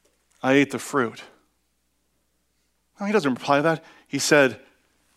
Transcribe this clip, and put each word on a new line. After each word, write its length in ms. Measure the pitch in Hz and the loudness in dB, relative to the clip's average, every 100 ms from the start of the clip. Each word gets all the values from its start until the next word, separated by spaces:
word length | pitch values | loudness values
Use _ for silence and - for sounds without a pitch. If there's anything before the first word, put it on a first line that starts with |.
| _ _ _ _ | _ _ _ _
"I 100 | 131 | 0
ate 160 | 139 139 | 2 2
the 80 | 123 | -4
fruit." 440 | - 143 113 110 - _ _ _ _ _ _ _ _ _ _ _ _ _ _ _ _ _ | -6 -4 -4 -8 -20 _ _ _ _ _ _ _ _ _ _ _ _ _ _ _ _ _
No, 80 | 202 | -2
he 60 | |
doesn't 200 | 214 143 | 0 0
reply 240 | 120 - 143 | -4 0 0
to 60 | |
that. 220 | 160 156 - - _ | 2 -2 -8 -20 _
He 120 | 139 | -6
said, 420 | - 151 131 107 _ _ _ _ _ | 2 4 4 0 _ _ _ _ _